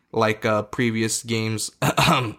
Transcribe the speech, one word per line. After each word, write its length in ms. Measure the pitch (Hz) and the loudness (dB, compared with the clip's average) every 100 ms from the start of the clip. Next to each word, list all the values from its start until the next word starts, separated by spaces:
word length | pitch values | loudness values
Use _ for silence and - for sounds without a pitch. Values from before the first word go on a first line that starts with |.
| _ | _
like, 340 | 110 110 107 113 | 0 2 2 0
uh, 180 | 107 | 0
previous 580 | 104 - 120 110 110 - | -2 -2 0 0 -2 -2
games, 480 | 117 113 110 107 - - | -2 -2 -2 -4 -6 -2
<clears throat> 60 | 135 - - 143 113 | -2 2 2 2 0